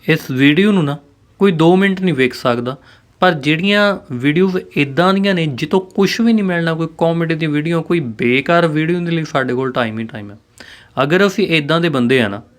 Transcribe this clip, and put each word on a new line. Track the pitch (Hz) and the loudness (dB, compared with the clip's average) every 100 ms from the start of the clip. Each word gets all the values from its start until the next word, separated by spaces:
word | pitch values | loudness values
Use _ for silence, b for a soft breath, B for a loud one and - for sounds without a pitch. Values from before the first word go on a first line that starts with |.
| - | 0
ਇਸ | 156 - | -2 -2
ਵੀਡੀਓ | 131 139 151 208 | 2 4 4 2
ਨੂੰ | 196 | 2
ਨਾ | 147 143 _ _ _ _ | 0 -4 _ _ _ _
ਕੋਈ | 202 | 0
ਦੋ | 165 165 185 | 4 4 4
ਮਿੰਟ | 196 185 | 2 0
ਨਹੀਂ | 185 | -2
ਵੇਖ | 135 127 | 0 0
ਸਕਦਾ, | - 135 120 120 135 b b b _ | 0 -2 -2 -4 -8 b b b _
ਪਰ | 185 | 0
ਜਿਹੜੀਆਂ | 165 139 160 190 202 202 190 - | 2 -2 0 2 2 2 -2 -8
ਵੀਡੀਓਜ਼ | 123 135 156 190 180 - - | -2 0 2 0 0 -6 -4
ਇੱਦਾਂ | 143 135 180 | -2 0 0
ਦੀਆਂ | 196 196 | 2 0
ਨੇ | 185 160 | 0 -2
ਜਿੱਥੋਂ | 123 156 - | -4 -2 -2
ਕੁਛ | - - 196 - | -2 -2 -2 0
ਵੀ | 226 | 2
ਨਹੀਂ | 220 | 2
ਮਿਲਣਾ, | 190 170 165 | 0 -2 -2
ਕੋਈ | 160 165 - | -2 -6 -2
ਕਾਮੇਡੀ | 165 165 165 | -2 0 -2
ਦੀ | 160 160 | -2 -2
ਵੀਡੀਓ, | 147 151 170 | -2 -2 -4
ਕੋਈ | 160 175 | -2 -2
ਬੇਕਾਰ | 127 110 123 127 135 170 170 | -2 -4 0 0 2 2 2
ਵੀਡੀਓ | 151 160 175 | 0 -2 -2
ਦੇ | 175 | -2
ਲਈ | 165 | -4
ਸਾਡੇ | 151 147 131 | -2 -4 -2
ਕੋਲ | 123 131 | -2 -2
ਟਾਈਮ | 131 117 110 | -2 -4 -4
ਹੀ | |
ਟਾਈਮ | 113 113 101 | -10 -10 -16
ਆ। | 104 _ B B B B - | -18 _ B B B B -2
ਅਗਰ | 139 180 202 | 0 2 2
ਅਸੀਂ | 190 185 | 0 0
ਇੱਦਾਂ | 160 143 160 | 0 0 0
ਦੇ | 170 | 0
ਬੰਦੇ | 147 120 131 | 0 2 2
ਆ | 107 | 2
ਨਾ | 101 120 | -4 -14